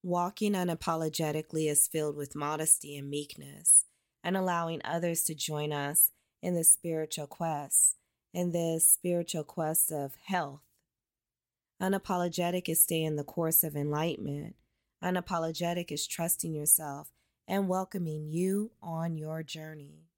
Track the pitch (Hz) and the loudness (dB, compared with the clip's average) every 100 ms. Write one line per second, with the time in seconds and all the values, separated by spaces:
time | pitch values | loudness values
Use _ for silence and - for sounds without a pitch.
0 | 180 175 175 - 208 196 180 165 - 160 | 0 0 0 0 2 2 2 0 0 0
1 | 160 151 156 156 156 160 156 147 - 160 | 0 0 0 0 -2 0 4 4 4 2
2 | 151 147 139 147 147 156 160 - 147 143 | -2 -4 -8 -4 -4 0 2 2 2 -10
3 | 139 143 143 - 139 147 170 - - _ | -6 -6 -8 -14 -16 -4 6 6 4 _
4 | _ _ 175 190 185 170 165 165 - 170 | _ _ -2 0 2 0 -2 -4 -2 -2
5 | 170 165 - 151 - 151 151 147 143 156 | 0 0 -2 -2 -4 -2 -2 -2 0 2
6 | - _ _ _ 175 175 160 - 175 160 | 2 _ _ _ -2 4 4 4 2 -2
7 | 156 - 147 - 165 147 139 - - - | -2 -6 -8 -4 -4 -4 0 4 4 2
8 | _ _ _ 180 175 170 165 165 - - | _ _ _ -2 0 0 0 2 4 4
9 | 180 175 170 165 151 - 156 160 - 156 | 2 0 0 -4 -6 -4 -2 0 0 -2
10 | 139 - - 185 147 139 _ _ _ _ | -6 -8 -4 -2 -2 -10 _ _ _ _
11 | _ _ _ _ _ _ _ _ 185 196 | _ _ _ _ _ _ _ _ 0 0
12 | - 180 180 165 175 180 180 165 - 165 | 0 0 0 0 0 0 0 2 4 4
13 | 160 151 147 - 160 160 160 147 147 147 | 2 0 -4 -2 2 2 2 -2 0 0
14 | 165 - 143 143 - - _ _ _ _ | 0 -2 -6 -6 -8 -16 _ _ _ _
15 | 175 180 175 175 165 160 170 175 170 151 | -2 -2 -2 -2 -2 -2 -2 -2 -4 -6
16 | - - 165 - 170 156 147 - 151 139 | -4 -4 -2 -2 -2 -2 4 4 2 -10
17 | 151 _ _ _ - 196 190 185 185 196 | -12 _ _ _ -2 0 2 0 -2 -4
18 | 165 156 151 160 185 202 214 _ 170 165 | -4 -4 -4 0 2 2 -2 _ -8 -4
19 | 170 160 156 160 160 160 156 156 143 151 | -2 -4 -6 -8 -8 -12 -12 -14 -18 -20
20 | 165 | _